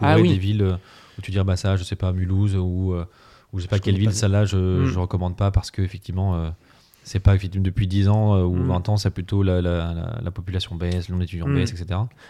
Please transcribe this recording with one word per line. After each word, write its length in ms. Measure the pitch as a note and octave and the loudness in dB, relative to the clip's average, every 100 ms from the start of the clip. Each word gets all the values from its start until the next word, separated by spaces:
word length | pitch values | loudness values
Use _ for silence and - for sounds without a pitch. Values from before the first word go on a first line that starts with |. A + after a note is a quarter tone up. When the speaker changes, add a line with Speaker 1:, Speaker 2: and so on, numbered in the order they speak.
Speaker 1:
Ah 120 | C#3 D#3+ | 4 6
Speaker 2:
couvrez, 40 | |
Speaker 1:
oui. 60 | F3 | 6
Speaker 2:
des 100 | G2 | 4
villes, 240 | G2 G#2+ | 2 2
euh, 140 | F#2+ F2+ - - - - | 0 0 -6 -20 -20 -14
où 40 | |
tu 80 | G2 | -4
dis, 80 | G2 | -2
ah 60 | |
bah 120 | F#2+ F2+ | 0 0
ça, 200 | G2 F#2+ | 0 0
je 80 | |
sais 120 | F2+ - | -2 -4
pas, 160 | F#2 | -2
Mulhouse, 440 | F#2 F2+ F#2+ G2+ F#2+ | 0 0 2 2 0
ou, 360 | F2+ F2+ F#2 | 0 0 0
euh, 140 | F2+ F2 _ - - _ | -2 -4 _ -20 -20 _
ou 40 | F#2+ | -8
je 40 | |
sais 60 | F2 | -2
pas 80 | G#2 | 0
Speaker 1:
Je 40 | |
Speaker 2:
quelle 120 | G#2 | 2
Speaker 1:
connais 60 | F#2+ | 2
Speaker 2:
ville, 80 | G#2+ | 2
Speaker 1:
pas. 40 | G2 | 2
Speaker 2:
celle-là, 280 | G#2 G2 | 2 2
je, 380 | G2+ F#2+ F#2 F#2 | 2 2 2 2
Speaker 1:
Hmm. 40 | C3 | 2
Speaker 2:
je 120 | F#2 | 0
recommande 360 | F2+ F#2+ F2+ F2+ | -2 -2 -2 0
pas 140 | G2+ | 2
parce 200 | G2 - | 2 0
que, 100 | - | -4
effectivement, 540 | F#2 G2 - F2+ F#2+ | -4 -6 -8 -2 0
euh, 160 | E2+ D#2+ D#2+ _ _ _ _ | 0 -4 -8 _ _ _ _
c'est 160 | - G#2 | -8 2
pas 140 | G2+ | 4
effectivement 300 | F#2+ F#2+ G2 | 4 0 -2
depuis 220 | F#2+ F#2 F#2+ | -2 0 0
dix 200 | G2 G2 | 2 2
ans, 260 | G#2+ G#2+ | 4 2
euh, 100 | G2 | 2
ou 100 | F2+ F2+ | 2 0
Speaker 1:
Hmm. 100 | C3 | 0
Speaker 2:
vingt 180 | F2+ F2 | 0 0
ans, 80 | G#2+ | 0
c'est 120 | G2 | -2
plutôt 320 | - F2+ G2+ | -4 -4 0
la, 200 | F#2+ F2+ | 2 2
la, 320 | F2 F2 E2+ | 0 0 -2
la, 240 | E2+ E2+ D#2+ | -4 -6 -6
la 80 | E2+ | -8
population 440 | F2+ F2+ F#2 - | -8 -6 -4 -4
baisse, 340 | E2+ F2 F2+ F2 | -4 -4 -2 -2
le 40 | |
nombre 100 | F2+ | -4
d'étudiants 220 | F2 F2 G#2+ | -4 -4 -2
Speaker 1:
Hmm. 60 | |
Speaker 2:
baisse, 180 | C#3 B2 | 0 0
et 40 | F2+ | -4
cetera. 300 | E2+ F2 A#2+ - - | -4 -4 -4 -8 -14